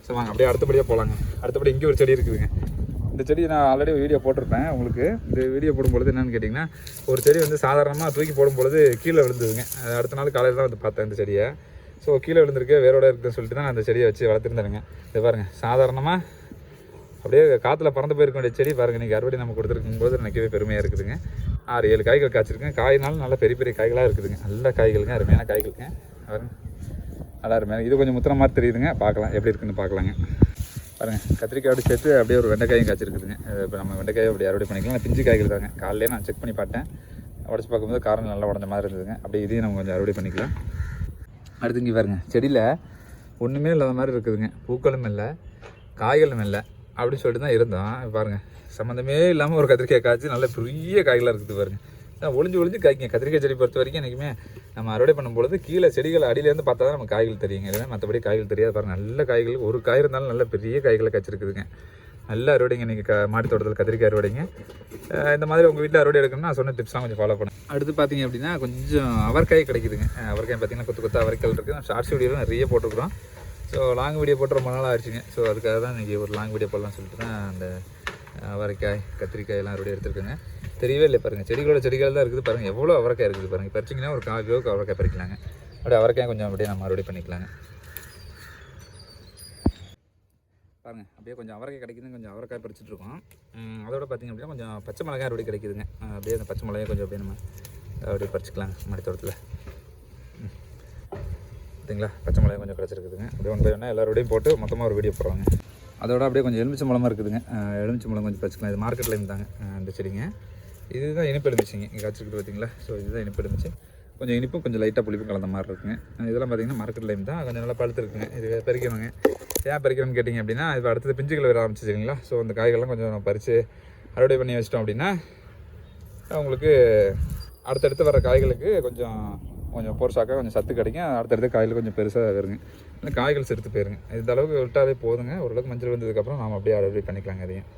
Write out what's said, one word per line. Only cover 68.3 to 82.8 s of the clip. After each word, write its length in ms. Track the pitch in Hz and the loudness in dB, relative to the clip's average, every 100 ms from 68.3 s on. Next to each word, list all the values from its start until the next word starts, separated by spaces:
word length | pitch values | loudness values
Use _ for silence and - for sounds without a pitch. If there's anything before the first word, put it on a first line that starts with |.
| 123 147 170 | -4 -6 -4
கொஞ்சம் 580 | 127 123 131 151 131 117 | -6 -6 0 2 2 2
அவரைக்காய் 440 | 107 135 165 160 139 | 2 4 6 4 4
கிடைக்குதுங்க. 380 | 120 120 120 110 | 0 0 0 -2
அஹ், 180 | - 113 | -2 -4
அவரைக்காய் 280 | 104 117 117 | -4 -2 -4
பார்த்தீங்கன்னா 300 | 107 117 120 | -4 -4 -6
கொத்து 160 | 110 | -4
கொத்து 160 | 110 123 | -2 2
அவரைக்காய் 340 | 110 113 - | 2 2 0
இருக்கு. 200 | - - | 0 -2
நம்ம 140 | 147 - | -4 -2
ஷார்ட்ஸ் 240 | - - | -2 0
வீடியோலாம் 320 | 143 127 139 | 2 2 2
நிறைய 220 | 113 120 131 | 0 2 4
போட்டிருக்கிறோம். 460 | 117 113 107 156 - - - - - - | 4 2 -2 -4 -6 -14 -16 -16 -14 -6
So, 120 | 139 131 | 0 2
லாங் 220 | 123 135 151 | 2 0 0
வீடியோ 180 | 147 139 | 2 4
போட்டு 220 | 135 135 | 4 2
ரொம்ப 120 | 127 | 0
நாள் 160 | 127 131 | -2 0
ஆயிடுச்சுங்க. 340 | 117 117 113 - | 0 -2 -10 -10
So, 100 | - 113 | -2 0
அதுக்காக 340 | 107 113 110 | 0 0 0
தான் 120 | 123 | -2
இன்னைக்கு 200 | 120 104 104 | -6 -4 -4
ஒரு 120 | 104 | -4
லாங் 200 | 104 110 | -4 -4
வீடியோ 180 | 107 104 | -4 -4
போடலாம்னு 260 | 101 104 101 | -4 -6 -10
சொல்லிட்டு 220 | 98 98 | -14 -10
தான் 180 | 113 107 98 | -8 -6 -6
அந்த 200 | 92 92 90 92 - - - - - 101 | -8 -8 -10 -12 -12 -12 -12 -16 -14 -10
அவரைக்காய், 540 | 101 104 101 104 104 98 - | -6 -4 -2 -2 -2 -6 -10
கத்திரிக்காய் 440 | 98 107 104 101 | -10 -8 -4 -4
எல்லாம் 140 | 98 | -4
அறுவடை 180 | 98 98 | -6 -6
எடுத்துருக்கேங்க. 420 | 98 95 95 98 151 - - - - | -6 -6 -6 -6 -8 -12 -14 -14 -4
தெரியவே 280 | 127 139 | -2 4
இல்லை 140 | 156 123 | 6 4
பாருங்க, 220 | - 104 | 2 -6
செடிகளோட 340 | 95 117 147 147 | -4 -2 4 4
செடிகள் 380 | 127 131 135 139 | 4 2 2 4
தான் 80 | |
இருக்குது. 200 | 127 127 | 2 0
பாருங்க, 220 | 131 113 101 | -2 -2 -2
எவ்வளோ 260 | 101 | -2